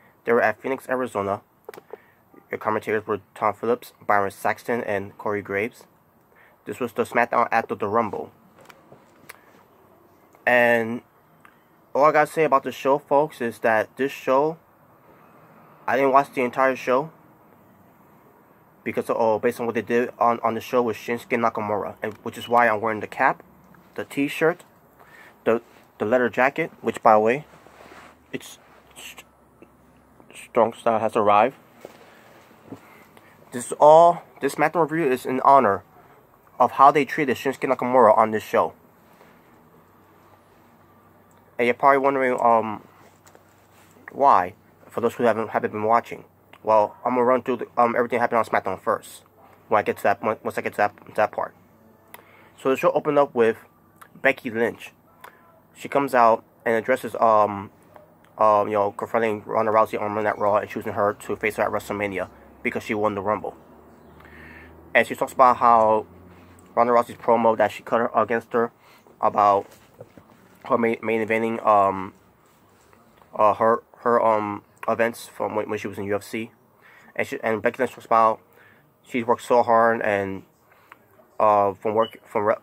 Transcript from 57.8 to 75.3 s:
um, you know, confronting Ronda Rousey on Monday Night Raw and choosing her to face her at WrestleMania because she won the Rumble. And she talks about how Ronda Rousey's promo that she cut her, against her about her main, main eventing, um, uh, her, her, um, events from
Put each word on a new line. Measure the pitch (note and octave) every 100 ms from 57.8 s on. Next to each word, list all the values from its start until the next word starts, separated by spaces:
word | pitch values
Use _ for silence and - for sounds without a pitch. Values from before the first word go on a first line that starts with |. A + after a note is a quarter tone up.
| _ - - _ _ -
um, | G#2+ G#2 G#2
you |
know, | G#2+ G2+
confronting | - G#2+ A#2 A2+ G#2 G#2+
Ronda | A2 A2
Rousey | A2 G#2+ -
on | G#2
Monday | G#2 G#2
Night | -
Raw | G#2 G#2
and | G2
choosing | A2+ G#2
her | G#2+ G2+
to | G#2 - G2+
face | G#2+ -
her |
at | G2+
WrestleMania | G#2 - G#2 G2+ F#2 F#2 - - -
because | A#2+ A2+
she | - G#2+
won | G#2+
the | G2+
Rumble. | G2 G#2 - - - - - - - - - - - - - - - B2
And | A2+
she |
talks | C3 C3
about | - B2+ A#2+
how | B2 A2+ A2 G#2+ - - - - - - -
Ronda | A2+ A#2+
Rousey's | A#2+ A#2 G#2+
promo | - A#2 A2+ A2
that | G#2
she | -
cut | - A#2
her, | A#2+ A#2
against | A2 A#2 -
her | A#2+ A#2 _ _ - _ -
about | A2 G#2+ G2+ G2 - - _ - - - - _ _ _ -
her | A#2+
main, | A2+ A#2
main | A2 A2+
eventing, | G#2+ A2+ A2+ A2+
um, | G#2+ G#2 G2 F#2+ F#2+ - _ _ _ _ _ _ _ _ _ _ _ -
uh, | G#2+
her, | G2 A2+ A#2 - -
her, | B2 A#2
um, | A2 G#2+ G#2 G2+ - _ -
events | A2+ A#2 A#2
from | -